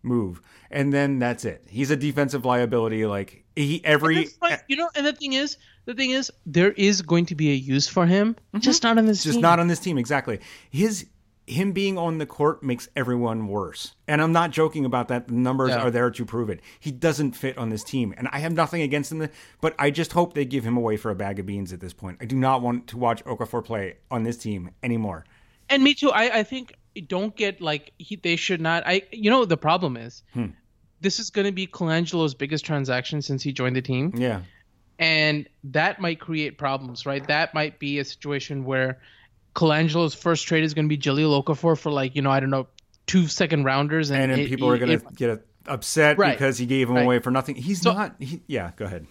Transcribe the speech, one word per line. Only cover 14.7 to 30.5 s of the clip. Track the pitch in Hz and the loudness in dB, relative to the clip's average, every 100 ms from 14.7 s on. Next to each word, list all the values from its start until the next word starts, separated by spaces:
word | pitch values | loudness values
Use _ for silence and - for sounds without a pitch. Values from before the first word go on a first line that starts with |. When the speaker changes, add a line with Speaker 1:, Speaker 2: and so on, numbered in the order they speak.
| 160 | 0
Speaker 1:
about | 135 123 117 | -2 -2 -2
that. | 123 120 | -4 -2
The | |
numbers | 117 127 131 131 | 0 0 2 0
Speaker 2:
Yeah. | 123 | 2
Speaker 1:
are | 123 | 0
there | 117 123 | 0 0
to | 113 | -2
prove | 113 117 110 | -6 -4 -4
it. | 92 - - | -6 -12 -12
He | 156 | -10
doesn't | 127 165 147 143 | -2 0 0 -2
fit | 120 135 127 | -2 -8 -6
on | 113 | -6
this | 107 | -6
team. | - 131 110 - | -4 -2 -2 -4
And | 123 | -8
I | 139 | -6
have | 160 | -4
nothing | 165 156 170 | 0 0 0
against | 147 147 139 | -2 -2 -4
him, | 160 151 - - _ | -6 -8 -10 -20 _
but | 156 - | -4 0
I | 143 | 0
just | 147 160 | 0 0
hope | 175 175 | 0 0
they | 147 | 0
give | 135 135 | -2 -2
him | 113 120 | 0 0
away | 117 107 | 0 -2
for | 113 | -2
a | 95 | -4
bag | 101 101 | -4 -6
of | 95 | -6
beans | 101 95 | -6 -8
at | 90 | -10
this | 92 | -14
point. | - 95 87 | -14 -14 -12
I | 113 | -4
do | 131 | 0
not | 131 131 | 2 2
want | 120 120 120 | 0 -4 -6
to | 117 | -2
watch | 120 113 | -2 -2
Okafor | - 117 110 120 | -6 -8 -4 -6
play | 110 110 95 - _ | -4 -6 -6 -12 _
on | 123 | -4
this | 113 120 | -4 -4
team | 110 98 87 _ | -6 -6 -8 _
anymore. | 123 117 107 80 - _ _ _ - | -4 -2 -2 -8 -14 _ _ _ 0
Speaker 2:
And | 277 | 4
me | 269 | 4
too. | 285 294 | 4 2
I, | 214 240 220 | 2 2 0
I | |
think | 214 262 254 - _ - 156 | -2 -8 -12 -20 _ -18 -6
don't | 185 208 | -4 -4
get, | 202 202 190 | -4 -4 -2
like, | 165 151 - _ | -4 -4 -8 _
he, | - 196 | -16 -6
they | 175 170 | -2 -2
should | - 175 | 0 0
not. | 160 170 - | 0 0 2
I, | 185 190 | 0 -2
you | 233 208 | -2 4
know | 254 | 4
what | 220 | 4
the | 165 | 2
problem | 151 180 175 120 | 2 2 0 -6
is? | 117 - _ | -12 -16 _
Speaker 1:
Hmm. | 123 104 | -6 -6